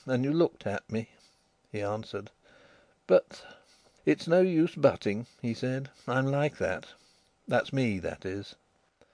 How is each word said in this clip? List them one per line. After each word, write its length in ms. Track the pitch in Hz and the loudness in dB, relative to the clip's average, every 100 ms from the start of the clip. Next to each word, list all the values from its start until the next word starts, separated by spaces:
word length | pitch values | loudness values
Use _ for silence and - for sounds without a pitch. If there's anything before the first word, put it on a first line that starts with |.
| - | -2
and 180 | 127 | 0
you 80 | 135 | 2
looked 340 | 160 165 - 101 | 2 2 0 -6
at 220 | 98 - | -6 -4
me," 200 | 110 113 _ _ _ _ _ _ | -6 -6 _ _ _ _ _ _
he 80 | 107 | -6
answered. 500 | 101 107 113 101 104 _ _ - - - _ _ - | -4 -4 -6 -10 -10 _ _ -20 -20 -20 _ _ 2
"But" 360 | - - - - - _ _ _ _ | 2 2 -12 -20 -20 _ _ _ _
"It's 220 | - 151 - | 0 0 4
no 140 | 180 | 4
use 340 | 185 165 170 | 6 4 2
butting," 520 | - 127 87 - 104 123 _ | 4 2 4 -2 -4 -6 _
he 140 | 120 | -6
said. 360 | 113 127 131 135 - - | -4 -4 -4 -8 -12 -4
"I'm 200 | 127 135 | 0 0
like 320 | 143 147 - | 0 -2 -2
that. 300 | 87 92 - - _ _ _ _ - | -2 -4 -8 -20 _ _ _ _ -2
That's 260 | 123 - | 0 0
me, 260 | 135 123 95 | -2 0 -2
that 260 | 82 - 95 | -4 -6 -6
is." 300 | 98 101 - _ _ _ _ _ | -8 -10 -16 _ _ _ _ _